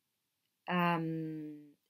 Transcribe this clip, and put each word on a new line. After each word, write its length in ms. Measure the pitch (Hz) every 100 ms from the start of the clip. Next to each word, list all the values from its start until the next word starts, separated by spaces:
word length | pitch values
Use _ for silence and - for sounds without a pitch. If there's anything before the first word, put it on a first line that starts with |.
| _ _ _ _ _ _ -
Euh, 840 | 180 175 170 160 160 156 156 151 151 147 _